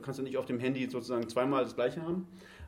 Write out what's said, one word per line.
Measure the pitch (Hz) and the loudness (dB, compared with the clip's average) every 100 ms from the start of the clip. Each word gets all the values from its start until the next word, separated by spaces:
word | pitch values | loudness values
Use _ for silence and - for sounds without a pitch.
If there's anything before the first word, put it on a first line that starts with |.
kannst | 139 135 | -4 -4
du | |
nicht | 135 131 | -2 -2
auf | 127 | 0
dem | 123 | 0
Handy | 131 135 127 | 2 2 0
sozusagen | 127 117 120 113 | -2 -2 -2 0
zweimal | 123 135 135 | 2 4 4
das | 117 113 | 2 2
gleiche | 123 143 | 2 2
haben. | 165 180 - - - - | -2 -2 -4 -10 -18 -16